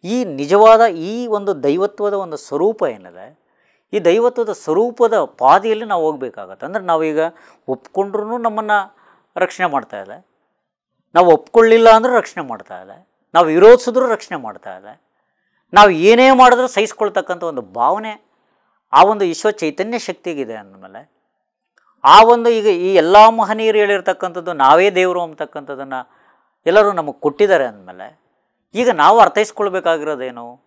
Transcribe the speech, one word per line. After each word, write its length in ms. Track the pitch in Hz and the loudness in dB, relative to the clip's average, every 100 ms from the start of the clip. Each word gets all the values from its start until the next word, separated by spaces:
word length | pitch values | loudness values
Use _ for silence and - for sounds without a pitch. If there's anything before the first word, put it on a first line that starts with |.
ಈ 120 | 170 240 214 139 | -6 -6 -6 -8
ನಿಜವಾದ 440 | 143 196 220 220 226 165 170 | -2 4 6 6 2 -2 -10
ಈ 20 | 226 240 208 | -10 -8 -8
ಒಂದು 160 | 202 170 139 | -6 -4 -4
ದೈವತ್ವದ 500 | 160 196 202 208 196 | -4 -6 -6 -6 -6
ಒಂದು 120 | 185 151 - | -8 -14 -10
ಸ್ವರೂಪ 340 | 143 190 220 165 | -4 -4 -4 -8
ಏನಿದೆ, 320 | 107 90 87 104 156 _ _ _ _ _ | -8 -20 -20 -20 _ _ _ _ _ _
ಈ 60 | 208 170 | -4 0
ದೈವತ್ವದ 440 | 196 240 240 226 190 | 0 -2 -4 -8 -10
ಸ್ವರೂಪದ 520 | - 160 240 240 233 214 143 _ | -6 -4 -4 -2 -2 0 -4 _
ಪಾದಿಯಲ್ಲಿ 440 | 127 180 214 214 226 | 2 2 0 -6 -6
ನಾವು 100 | 185 156 | -4 -4
ಹೋಗ್ಬೇಕಾಗತ್ತೆ. 580 | 147 127 - 92 95 139 | -6 -12 -14 -20 -16 -12
ಅಂದ್ರೆ 140 | 196 185 | -10 -4
ನಾವೀಗ 300 | 160 160 151 165 165 _ _ - | -4 -2 -4 -6 _ _ _ -12
ಒಪ್ಕೊಂಡ್ರೂ 640 | 131 _ - 196 208 208 240 233 | -12 _ -8 -6 -8 -8 -8 -6
ನಮ್ಮನ್ನು 320 | 214 214 208 196 _ _ _ _ - | -8 -4 -4 -4 _ _ _ _ -6
ರಕ್ಷಣೆ 240 | 180 - 208 | -6 -4 -6
ಮಾಡ್ತಾ 240 | 143 117 104 | -6 -8 -18
ಇದೆ, 120 | 98 123 _ _ _ _ _ _ _ _ _ | -18 -20 _ _ _ _ _ _ _ _ _
ನಾವು 140 | 165 180 151 | 0 4 4
ಒಪ್ಕೊಳ್ಳಿಲ್ಲ 520 | - 233 226 226 226 220 | 2 2 4 6 6 6
ಅಂದ್ರೂ 160 | 247 240 | 4 -2
ರಕ್ಷಣೆ 220 | - - 139 | -4 -14 -14
ಮಾಡ್ತಾ 260 | 110 - 92 | -14 -16 -20
ಇದೆ, 120 | 92 - _ _ _ | -20 -20 _ _ _
ನಾವು 120 | 160 165 | 0 0
ವಿರೋಧಿಸಿದ್ರೂ 520 | 160 208 247 247 240 254 | 6 8 6 4 -4 -2
ರಕ್ಷಣೆ 240 | 214 - 165 113 | -4 -8 -14 -14
ಮಾಡ್ತಾ 280 | 101 - 92 | -18 -20 -20
ಇದೆ, 120 | 101 120 _ _ _ _ _ _ _ 190 | -20 -20 _ _ _ _ _ _ _ 4
ನಾವು 140 | 208 165 185 | 4 4 2
ಏನೇ 180 | 233 262 262 | 4 4 6
ಮಾಡಿದ್ರೂ 280 | 254 240 254 | 4 4 0
ಸಹಿಸ್ಕೊಳ್ತಕ್ಕಂಥ 680 | 220 220 - 208 202 185 175 170 | -4 -6 -6 -6 -4 -8 -10 -10
ಒಂದು 100 | 139 101 98 | -12 -14 -4
ಭಾವನೆ 340 | 127 196 220 208 _ _ _ _ _ _ _ | -2 -2 -8 -16 _ _ _ _ _ _ _
ಆ 80 | 135 190 | 2 2
ಒಂದು 120 | 214 190 | 2 -4
ವಿಶ್ವ 200 | 160 214 208 | -4 -6 -4
ಚೈತನ್ಯ 360 | 160 143 202 233 - | -8 -6 -8 -8 -10
ಶಕ್ತಿಗಿದೆ 480 | 175 180 151 120 110 | -12 -12 -10 -12 -14
ಅಂದಮೇಲೆ, 380 | 98 95 95 101 151 _ _ _ _ _ _ _ _ _ | -20 _ -20 -20 _ _ _ _ _ _ _ _ _ _
ಆ 120 | 131 185 226 | 6 8 8
ಒಂದು 160 | 240 233 226 | 4 2 0
ಈಗ 100 | 214 175 180 | -2 -2 0
ಈ 20 | 190 | 0
ಎಲ್ಲ 120 | 160 202 220 226 | 4 6 6 4
ಮಹನೀಯರು 420 | 202 220 220 214 | -4 -4 -2 -2
ಹೇಳಿರ್ತಕ್ಕಂಥದ್ದು 680 | 202 202 185 185 180 175 170 160 | -2 -2 -4 -6 -8 -10 -12 0
ನಾವೇ 240 | 135 160 196 180 | 4 4 2 0
ದೇವರು 240 | 185 180 165 | -2 -4 -10
ಅಂತಕ್ಕಂಥದ್ದನ್ನು 720 | 156 151 151 139 135 135 131 123 _ _ _ _ _ 160 | -12 -16 -16 -16 -16 -12 -14 -14 _ _ _ _ _ 0
ಎಲ್ಲರೂ 260 | 190 208 185 | 2 2 -2
ನಮಗೆ 180 | 151 - 151 | -10 -6 -8
ಕೊಟ್ಟಿದ್ದಾರೆ 400 | 143 202 180 127 | -2 0 0 -2
ಅಂದಮೇಲೆ, 360 | 104 90 90 104 165 _ _ _ _ _ 196 | -8 -20 -20 -20 _ _ _ _ _ _ -4
ಈಗ 100 | 247 175 | -4 2
ನಾವು 140 | 151 226 | 4 6
ಅರ್ಥೈಸ್ಕೊಳ್ಬೇಕಾಗಿರೋದೇನು? 1200 | 214 - 214 - 202 185 170 160 151 143 127 120 120 123 | 4 2 -6 -6 -6 -4 -4 -4 -6 -10 -12 -14 -20 _